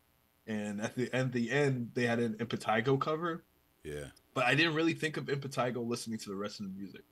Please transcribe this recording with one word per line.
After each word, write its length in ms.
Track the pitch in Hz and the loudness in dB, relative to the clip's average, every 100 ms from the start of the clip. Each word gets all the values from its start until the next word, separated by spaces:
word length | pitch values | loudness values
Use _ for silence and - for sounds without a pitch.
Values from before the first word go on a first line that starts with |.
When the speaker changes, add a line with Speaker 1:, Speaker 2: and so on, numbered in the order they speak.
| _ _ _ _ - | _ _ _ _ -6
Speaker 1:
And 340 | 107 104 101 | -4 -2 -2
at 140 | 113 - | -4 -2
the, 180 | 117 | 0
at 180 | 123 131 | 0 0
the 200 | 123 117 | 0 2
end, 400 | 139 143 127 113 | 2 4 2 -2
they 140 | - 120 | 0 2
had 100 | 117 | 2
an 200 | 117 107 | 2 0
Impetigo 600 | 113 107 - 110 120 135 | -4 -4 0 2 4 2
cover. 440 | 147 156 170 165 - _ _ _ | 2 0 -2 -4 -8 _ _ _
Speaker 2:
Yeah. 240 | - 73 69 - _ - | -8 -8 -8 -14 _ 0
Speaker 1:
But 100 | 123 | 4
I 100 | 135 | 6
didn't 200 | 165 156 | 4 4
really 180 | 165 | 2
think 240 | 160 160 151 | 2 -2 -2
of 80 | 139 | -2
Impetigo 600 | 139 139 139 127 123 117 | -4 -2 0 0 0 -2
listening 340 | 117 - 110 | -2 -4 -6
to 100 | - | -6
the 60 | 95 | -6
rest 240 | 101 - | -6 -6
of 80 | 101 | -8
the 120 | 95 | -8
music. 220 | 98 90 - | -10 -12 -20